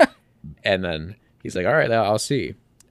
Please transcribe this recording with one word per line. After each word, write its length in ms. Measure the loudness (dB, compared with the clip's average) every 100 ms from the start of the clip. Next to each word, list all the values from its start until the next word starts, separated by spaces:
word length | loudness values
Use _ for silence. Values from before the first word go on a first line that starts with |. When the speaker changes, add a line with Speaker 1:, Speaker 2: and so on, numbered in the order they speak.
Speaker 1:
<laughs> 80 | 2 2 _ _ -20 -6
Speaker 2:
And 200 | 0 0
then 300 | 0 -6 -8 -16 _ _
he's 100 | -8 -2
like, 80 | 2
"All 60 |
right, 160 | 2 2
I'll, 120 | 2
I'll 140 | 2 0
see." 360 | 0 -2 -4 -8 _ _ _